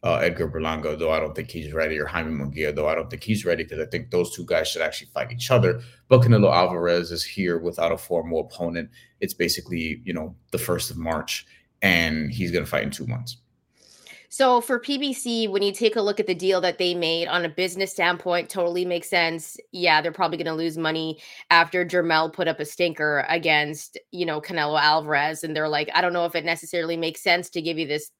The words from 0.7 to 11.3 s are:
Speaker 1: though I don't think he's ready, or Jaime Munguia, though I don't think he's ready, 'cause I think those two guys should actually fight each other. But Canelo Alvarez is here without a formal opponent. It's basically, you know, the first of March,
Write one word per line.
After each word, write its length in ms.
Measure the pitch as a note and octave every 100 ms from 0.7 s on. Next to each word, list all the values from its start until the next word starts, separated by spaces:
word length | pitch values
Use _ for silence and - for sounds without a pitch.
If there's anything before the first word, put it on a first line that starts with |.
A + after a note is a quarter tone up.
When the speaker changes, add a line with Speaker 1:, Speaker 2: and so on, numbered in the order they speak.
| D#2+ D#2 D2+
Speaker 1:
though 120 | D#2+
I 100 | D#2+
don't 120 | D#2
think 160 | D2+ D#2
he's 220 | E2+ D2+
ready, 260 | D#2 D#2+ D#2
or 80 | D2
Jaime 280 | E2+ D#2+
Munguia, 420 | D#2 C#2+ C#2 D2+ D2
though 140 | D2+
I 60 | D#2+
don't 140 | D#2+
think 140 | D#2+
he's 220 | - G#2+ F2+
ready, 180 | E2
'cause 160 | D#2+ D#2
I 60 | D#2
think 260 | F2 D#2
those 240 | F2+ F2 -
two 80 |
guys 240 | E2+ E2 D#2
should 140 | -
actually 300 | D#2+ - -
fight 180 | - C2
each 200 | - -
other. 280 | B2+ F#2 - - - _
But 100 | B2+
Canelo 340 | A#2+ A2 G2
Alvarez 600 | D#2 F2+ F2 F2 F2 E2+
is 100 | E2
here 360 | - - F2+ E2+
without 340 | E2+ - E2
a 40 | F#2
formal 440 | - E2+ E2 E2
opponent. 480 | D#2 - E2+ E2 D#2+ - _ _
It's 120 | G2
basically, 680 | - E2+ - - F2 D#2+ D2+
you 80 | -
know, 240 | E2 D#2 - _
the 60 | -
first 340 | - F2 -
of 60 | E2
March, 480 | E2 D#2+ -